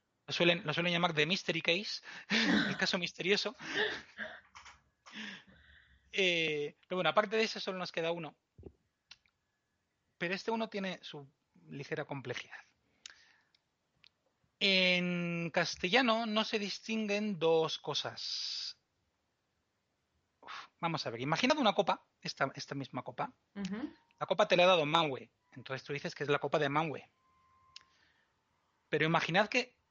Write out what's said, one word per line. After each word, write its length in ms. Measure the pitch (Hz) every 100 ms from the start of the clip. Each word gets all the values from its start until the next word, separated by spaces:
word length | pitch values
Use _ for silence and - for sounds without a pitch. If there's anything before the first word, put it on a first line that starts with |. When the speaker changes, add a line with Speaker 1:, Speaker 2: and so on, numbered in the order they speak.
| _
Speaker 1:
<laughs> 180 | _ -
Speaker 2:
lo 60 |
suelen, 320 | - 175 170 151
lo 80 |
suelen 180 | 151 175
llamar 220 | 170 175
The 140 | 151 151
Mystery 340 | 190 - 170
Case, 400 | 170 170 - - - - -
<laughs> 380 | 220 220 202 202
el 80 | 190
caso 200 | 190 185
misterioso. 580 | 175 - 170 196 208 - - 403 427 - - - - - - - - - _ _ - 214 208 190 - - - - _ _ _
Eh, 640 | 196 185 170 160 151 147 - -
pero 100 | 185
bueno, 120 | 160
aparte 280 | 208 208 220
de 60 |
ese 160 | 220 -
solo 180 | - 185
nos 140 | 175
queda 200 | 175 165
uno. 240 | 170 151 - _ - - - _ _ - - _ _ _ _ _ _ _ _ _ -
Pero 160 | 170
este 180 | 190 -
uno 180 | 226 220
tiene 300 | 202 190 170
su 240 | - 151 135 _ _ _ 160
ligera 360 | 143 139 151 143
complejidad. 520 | 139 123 123 - - - _ _ _ - - - _ _ _ _ _ _ _ - _ _ _ _ -
En 920 | 202 190 185 180 180 175 175 170 170
castellano 760 | 180 165 - 180 240 247 220 226
no 180 | 214
se 140 | 208 214
distinguen 800 | 202 - - 220 214 202 214 170
dos 400 | 165 160 156 -
cosas. 1000 | 151 143 120 110 - - - - - - _ _ _ _ _ _ _ _ _ _ _ _ _ _ _ _
Uf, 120 | - - - -
vamos 260 | 165 156 127
a 60 |
ver, 100 | 113
imaginad 360 | 135 160 254 302
una 160 | 220
copa, 300 | 196 180 - _ _
esta, 300 | 180 - 139 -
esta 180 | -
misma 300 | 139 131 127
copa. 280 | - - - - _ 202
Speaker 1:
Ujú. 380 | 185 208 302 - _ -
Speaker 2:
La 60 | -
copa 220 | 185 208
te 100 | 175
la 60 |
ha 40 | 180
dado 180 | 180 147
Manwë, 440 | 165 156 120 113 _ _
entonces 320 | 127 120 131 -
tú 80 |
dices 220 | 143 175 -
que 80 |
es 60 | 143
la 100 | 143
copa 180 | 143 165
de 120 | 139
Manwë. 380 | 147 165 - - _ _ _ _ _ _ - _ _ _ _ _ _ _ _ _ _ _
Pero 160 | 151 160
imaginad 420 | 165 - 180 214
que 280 | 254 - _ _